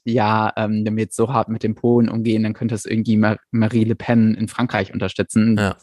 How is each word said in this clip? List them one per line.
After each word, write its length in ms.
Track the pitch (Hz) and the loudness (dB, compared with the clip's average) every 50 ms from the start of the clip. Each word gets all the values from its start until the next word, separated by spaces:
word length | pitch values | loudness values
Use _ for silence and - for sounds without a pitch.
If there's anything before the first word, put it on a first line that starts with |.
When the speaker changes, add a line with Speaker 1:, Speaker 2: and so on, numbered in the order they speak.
| _ | _
Speaker 1:
ja, 480 | 117 117 123 107 107 110 107 107 104 - | -2 0 0 0 2 2 0 0 -2 -2
ähm, 260 | 110 110 104 107 107 107 | -2 -4 -2 -2 -2 -2
wenn 100 | 107 107 | -2 -2
wir 80 | 110 | -2
jetzt 140 | 110 - - | -4 -4 -2
so 160 | - 113 113 | -2 -2 0
hart 160 | 135 113 110 - | 0 -2 -2 -2
mit 160 | 113 110 - | -4 -4 -4
den 100 | 110 110 | -4 -4
Polen 340 | - - 120 120 120 113 - | 0 0 2 4 4 2 2
umgehen, 360 | 107 113 110 117 110 110 110 | 0 -2 0 0 0 0 0
dann 100 | 107 107 | -2 -4
könnte 220 | - 120 113 117 | -4 -4 -4 -4
es 80 | 104 - | -6 -4
irgendwie 320 | - 110 113 107 117 107 | -4 -4 -2 0 2 2
Mar-, 220 | 107 107 107 104 - _ _ | 2 4 2 0 -2 _ _
Marie 320 | - 113 107 107 120 113 | -2 0 0 2 2 0
Le 140 | 110 113 110 | 2 0 0
Pen 400 | - - - 120 117 110 110 107 | -4 -2 2 4 4 4 4 2
in 100 | - 110 | 0 -4
Frankreich 460 | 104 - - 123 117 - 104 95 - | -6 -2 -4 -4 -2 0 -2 -2 -2
unterstützen. 640 | - 101 95 95 - - 98 - - 110 107 113 110 104 | -4 -6 -4 -4 -2 -4 -4 0 2 2 2 4 2 2
Speaker 2:
Ja. 180 | 101 92 - _ | 2 0 -2 _